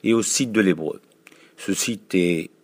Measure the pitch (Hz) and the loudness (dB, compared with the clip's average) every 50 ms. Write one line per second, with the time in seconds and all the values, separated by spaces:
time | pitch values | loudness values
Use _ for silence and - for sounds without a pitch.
0 | - 110 113 117 104 - - - 139 120 107 110 104 95 87 80 80 76 - - | 2 2 2 2 2 0 -2 -2 -2 0 2 2 4 4 2 0 -2 -8 -8 -8
1 | _ _ _ _ _ - - _ - _ _ - - - 95 - - - 117 101 | _ _ _ _ _ -20 -20 _ -20 _ _ -12 -6 -6 -4 -2 -2 -4 -6 -8
2 | - _ - 92 87 87 85 80 80 - _ _ | -8 _ 0 2 2 2 0 -2 -4 -8 _ _